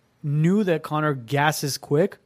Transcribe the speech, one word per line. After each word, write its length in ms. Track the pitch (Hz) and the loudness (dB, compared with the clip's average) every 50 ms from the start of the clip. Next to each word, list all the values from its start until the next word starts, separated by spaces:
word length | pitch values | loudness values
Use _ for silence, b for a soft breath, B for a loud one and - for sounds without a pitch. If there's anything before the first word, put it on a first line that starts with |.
| _ _ _ _ | _ _ _ _
knew 440 | - 147 143 151 156 170 190 214 214 | -6 -2 0 2 2 4 4 2 2
that 180 | 180 160 151 - | 2 0 -2 -2
Conor 300 | - 151 151 151 151 139 | -4 -4 -2 0 0 -2
gasses 640 | 131 113 110 139 139 147 156 156 - 156 139 - | -4 -4 -2 0 2 2 2 2 0 -4 -6 -6
quick, 400 | - - - 143 151 190 202 - - _ | -8 -4 0 2 2 2 0 -2 -10 _